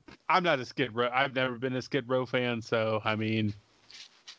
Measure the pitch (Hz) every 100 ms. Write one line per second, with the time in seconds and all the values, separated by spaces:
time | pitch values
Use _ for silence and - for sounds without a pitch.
0 | - - - 180 175 139 117 - 123 107
1 | 120 123 139 127 131 120 131 127 117 143
2 | 117 131 127 127 123 117 110 113 110 110
3 | 110 107 110 110 107 104 _ _ _ -
4 | - _ -